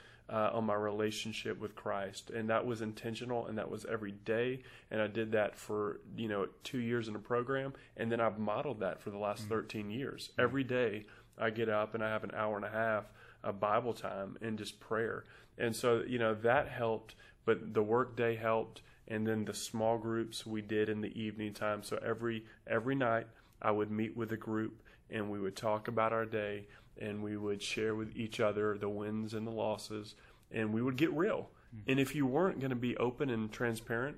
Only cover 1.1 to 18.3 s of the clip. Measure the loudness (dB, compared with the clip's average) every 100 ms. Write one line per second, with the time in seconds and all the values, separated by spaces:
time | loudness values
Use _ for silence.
1.1 | 0 -6 -6 -6 -6 -8 -6 -4 -2 -4
2.1 | -8 -8 -2 2 2 2 -2 -4 -4 -6
3.1 | -4 -2 -2 -2 -4 -4 -4 -4 -4 -4
4.1 | -4 0 2 2 -2 -8 -18 -4 0 2
5.1 | 0 2 4 4 0 -4 0 0 -4 -8
6.1 | -4 0 0 0 -4 -6 -2 0 0 0
7.1 | -6 0 0 2 0 -2 -6 -12 -4 0
8.1 | 4 4 2 0 0 -2 -2 -2 -2 -6
9.1 | -2 -2 -2 -2 -2 -2 -6 -4 -4 -6
10.1 | -8 -4 2 4 4 2 2 2 0 -8
11.1 | -18 -16 -2 0 2 4 4 2 0 0
12.1 | -2 -2 0 0 0 0 2 2 2 -2
13.1 | -12 -20 -8 -6 0 4 4 2 -2 -4
14.1 | -4 -6 -6 -6 -4 -6 -10 -2 0 0
15.1 | -4 -10 -20 -14 -2 -2 2 4 4 4
16.1 | 2 2 4 4 4 2 -2 -2 -2 -6
17.1 | -20 -20 -2 2 2 2 2 4 4 2
18.1 | 2 2